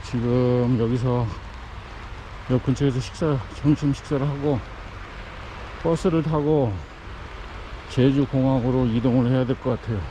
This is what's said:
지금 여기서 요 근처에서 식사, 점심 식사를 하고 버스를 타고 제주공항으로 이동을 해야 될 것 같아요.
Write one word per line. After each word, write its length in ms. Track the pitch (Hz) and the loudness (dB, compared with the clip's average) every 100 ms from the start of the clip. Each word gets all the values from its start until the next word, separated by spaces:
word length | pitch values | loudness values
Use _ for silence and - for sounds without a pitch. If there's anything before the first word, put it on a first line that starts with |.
지금 720 | - 120 117 123 123 123 120 127 | -4 -2 2 4 4 4 4 2
여기서 480 | 113 123 127 123 110 82 - - - - - - - - - - - | 2 2 0 0 0 -4 -12 -14 -14 -14 -14 -14 -12 -12 -12 -14 0
요 80 | 127 | 0
근처에서 400 | - 127 143 127 | 2 2 2 0
식사, 380 | 123 - 160 139 - - | -4 -2 0 0 -4 -2
점심 380 | 139 147 147 | 2 4 2
식사를 340 | 139 - 143 143 | -2 -2 -2 0
하고 320 | 143 143 131 - - - - - - - - - - - - | -2 0 0 -4 -12 -14 -14 -14 -14 -12 -12 -12 -12 -12 -4
버스를 400 | 165 165 190 165 | 0 2 4 2
타고 500 | 160 160 147 156 123 90 76 - - - - - - - - - - | 2 2 4 4 2 0 -8 -14 -14 -12 -12 -12 -12 -12 -12 -12 -4
제주공항으로 1000 | - 131 139 139 135 131 135 120 131 127 | 4 4 6 2 2 4 4 2 2 4
이동을 420 | 117 123 123 120 | 2 4 4 4
해야 140 | 131 127 | 4 2
될 140 | 131 | 0
것 200 | - 113 | 0 -2
같아요. 180 | - 110 80 | -2 -4 -4